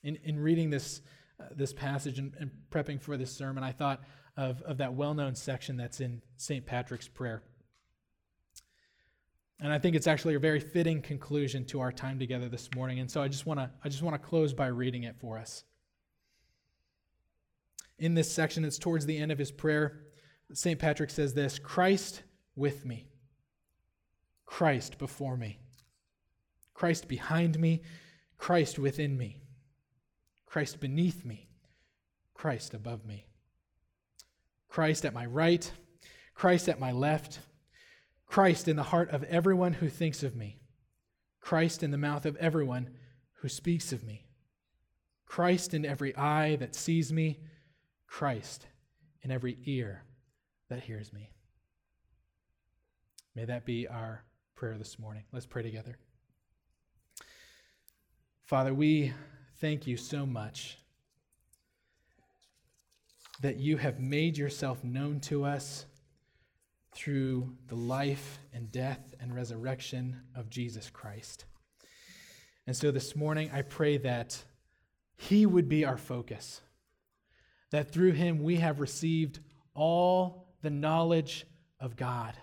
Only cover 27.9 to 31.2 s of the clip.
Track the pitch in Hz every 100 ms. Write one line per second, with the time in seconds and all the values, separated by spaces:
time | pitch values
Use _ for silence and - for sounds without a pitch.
27.9 | - - _ _ _ - 175 147 - 139
28.9 | 139 147 135 110 - - - _ _ _
29.9 | _ _ _ _ _ _ 156 143 - 135
30.9 | 143 175 -